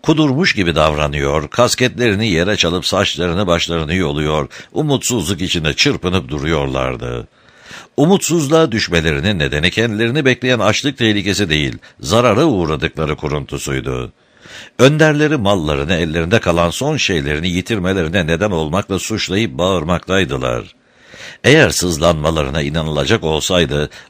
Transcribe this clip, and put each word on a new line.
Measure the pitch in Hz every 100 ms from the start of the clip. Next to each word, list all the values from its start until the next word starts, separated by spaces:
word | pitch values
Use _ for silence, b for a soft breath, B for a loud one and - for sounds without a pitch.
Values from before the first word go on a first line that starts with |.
Kudurmuş | - 156 151 131 190
gibi | 104 85
davranıyor, | 78 78 73 76 73 69 76 73
kasketlerini | - 120 - 127 - 120 98 113
yere | 82 90 101
çalıp | 85 90 -
saçlarını | 95 101 - 87 85 95
başlarını | 85 - 85 76
yoluyor, | 95 82 73 76 76 69 B B
umutsuzluk | - 151 135 - 120 80 90
içinde | 90 87 78
çırpınıp | 69 147 98 92 90 64
duruyorlardı. | 76 73 80 69 65 65 62 - 60 - B B B B B B -
Umutsuzluğa | 151 196 - 170 135 156 160
düşmelerinin | 110 85 85 80 71 90 98
nedeni | 69 71 85
kendilerini | - 117 104 117 143
bekleyen | 131 123 127 120
açlık | 101 107 143 131
tehlikesi | 113 104 95 98 98
değil, | 78 69 - B B
zarara | 64 101 120 104
uğradıkları | 165 101 80 76 78 - 76 73
kuruntusuydu. | 76 71 69 69 - 67 60 64 62 _ B B B B B -
Önderleri | 131 151 156 147 151 147
mallarını, | 98 101 76 69 73
ellerinde | 85 82 82 82 110
kalan | 95 85 85
son | - 139 151
şeylerini | - 85 69 76 90
yitirmelerine | 87 - 110 90 98 80 95 78
neden | 82 104
olmakla | 85 78 90 - 92
suçlayıp | - 107 - 95 110 67
bağırmaktaydılar. | 90 92 78 85 - 95 76 67 64 60 - _ B B B B B B
Eğer | 120 156 110
sızlanmalarına | - 90 78 82 80 78 80 69 76
inanılacak | 71 80 78 73 69 110
olsaydı, | 80 78 - 90 78 73 73 B